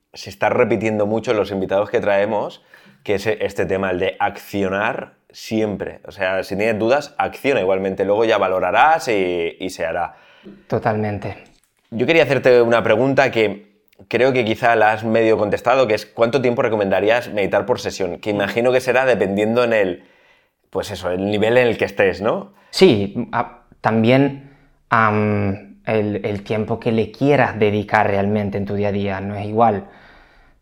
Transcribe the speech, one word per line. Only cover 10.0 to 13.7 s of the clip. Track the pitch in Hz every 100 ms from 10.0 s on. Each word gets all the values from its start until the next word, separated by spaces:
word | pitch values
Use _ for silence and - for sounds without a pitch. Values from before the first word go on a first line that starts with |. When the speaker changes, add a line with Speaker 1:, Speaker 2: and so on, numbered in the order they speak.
| 85 - _ _ - - _
Speaker 2:
Totalmente. | 113 117 107 107 101 101 - - _ _ _ _
Speaker 1:
Yo | 113 127
quería | 165
hacerte | 135 131 131 123
una | 117 117
pregunta | 113 110 135 139 131
que | 113 107 98 -